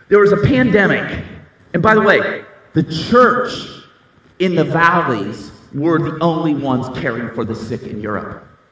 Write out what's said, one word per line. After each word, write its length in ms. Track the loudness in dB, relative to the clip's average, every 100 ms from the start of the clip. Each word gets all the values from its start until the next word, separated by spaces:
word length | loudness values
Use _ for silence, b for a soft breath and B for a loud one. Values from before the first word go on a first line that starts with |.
| B
There 100 | 4
was 120 | 6
a 60 | 4
pandemic. 880 | 2 2 4 4 2 0 -4 -8 -12 -16 -20 _ _
And 80 | 0
by 140 | 2 4
the 60 |
way, 420 | 4 2 2 -6 -12 -20 _
the 100 | -2
church 840 | -2 -4 2 4 4 2 -4 -8 -12 -18 -20 _ _ _ _ -4
in 160 | 0 0
the 80 |
valleys 880 | 0 2 2 2 0 -4 -6 -10 -14 -20 -12
were 260 | -4 0 0
the 200 | -2 0
only 320 | 0 0 -2
ones 340 | -2 -2 -2 -4 -6
caring 340 | -6 -6 -6
for 100 | -6
the 120 | -6 -6
sick 280 | -8 -10
in 160 | -10 -10
Europe. 480 | -8 -8 -8 -14 -20 _ _